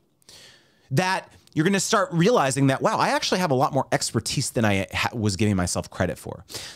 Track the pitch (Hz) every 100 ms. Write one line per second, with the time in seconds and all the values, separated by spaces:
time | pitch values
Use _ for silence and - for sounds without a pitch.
0 | _ _ - - - - _ _ _ 135
1 | 185 190 - - _ 147 165 196 - 214
2 | 185 170 190 226 135 135 135 127 175 160
3 | 175 285 - 185 180 127 147 135 - 143
4 | - 117 - - - 123 107 98 95 -
5 | - 120 104 90 107 95 90 92 - -
6 | 90 - - - - - -